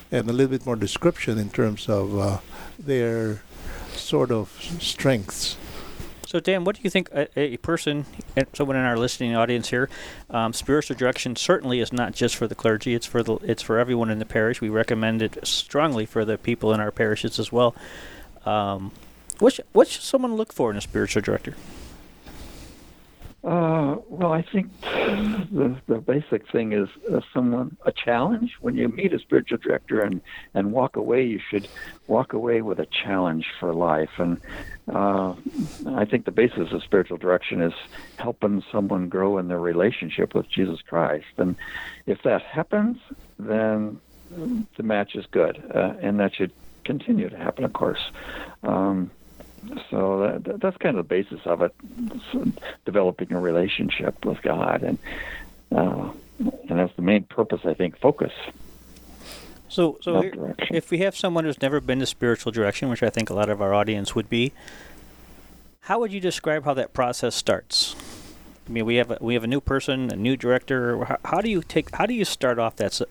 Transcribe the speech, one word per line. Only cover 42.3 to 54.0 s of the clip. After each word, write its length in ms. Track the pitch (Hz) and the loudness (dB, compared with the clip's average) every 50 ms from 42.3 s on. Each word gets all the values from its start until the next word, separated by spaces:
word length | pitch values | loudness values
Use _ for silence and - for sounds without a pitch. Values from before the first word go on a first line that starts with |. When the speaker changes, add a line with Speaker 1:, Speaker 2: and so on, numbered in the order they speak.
| 107 87 | 2 2
Speaker 3:
happens, 560 | - - - 156 170 - 214 208 208 233 240 - - - - - - - - - | 0 -2 -4 -4 -2 0 2 2 2 2 0 -4 -10 -16 -20 -20 -20 -20 -16 -10
then 640 | 104 110 107 110 110 110 107 107 107 107 - - - _ - - - - 175 175 160 247 - - 214 - - | -4 -2 0 2 2 2 2 0 -2 -4 -6 -10 -16 _ -20 -20 -20 -16 -12 -8 -6 -4 -2 -4 -4 -6 -8
the 60 | - | -4
match 320 | 113 110 214 101 - - - | -2 0 0 0 0 -2 -6
is 120 | 107 - | -10 -8
good, 360 | - - 92 82 - - - - - - | 0 2 4 4 4 2 -4 -8 -2 0
uh, 200 | - 95 - - - | 2 2 2 0 -2
and 180 | - 101 104 104 | -2 0 2 2
that 160 | 98 95 - | 2 2 0
should 160 | - 95 90 - - - - - - - | -2 -4 -4 -4 -10 -20 -20 -18 -10 -6
continue 440 | - 127 143 - - 233 208 196 180 | -4 -4 -2 0 0 2 2 0 -2
to 80 | - | -4
happen, 280 | - - - - - 127 | -4 -4 -4 -2 -2 -2
of 80 | - | -4
course. 380 | - - - - - - - - - - - - - - - - - - | 0 0 0 0 0 -2 -6 -8 -10 -12 -14 -12 -12 -12 -12 -14 -14 -6
Um, 480 | - - 101 95 95 98 98 92 90 90 - - - - - - - - - - 202 226 285 - - - | -2 0 0 2 2 2 0 0 -2 -4 -8 -14 -20 -20 -20 -20 -20 -20 -20 -18 -14 -12 -12 -12 -10 -6
so 300 | - - 95 98 98 95 | -2 0 0 2 2 2
that, 240 | 101 - - - 160 | 0 0 0 -4 -6
that, 160 | - 202 202 | -8 -4 -2
that's 160 | - 190 185 - | -2 -2 -2 0
kind 180 | - 175 127 | 0 0 0
of 100 | 92 82 | 0 0
the 20 | - | 0
basis 320 | 90 95 98 - - - - | 0 0 0 -2 -6 -8 -2
of 180 | - 85 87 | -2 2 2
it, 120 | 87 87 - - - - - 240 240 214 - 240 - - - 262 269 - - - - - - - _ | 2 0 0 -4 -16 -14 -8 -6 -6 -6 -6 -8 -8 -6 -4 -2 0 -2 -2 -4 -8 -14 -14 -10 _
developing 480 | - 90 101 95 92 90 - 92 - | -2 2 2 4 2 2 -2 -4 -4
a 80 | 92 87 | -2 0
relationship 840 | 90 87 82 85 90 95 - - - - - - | 0 2 4 4 2 2 0 -2 -2 -2 -2 -2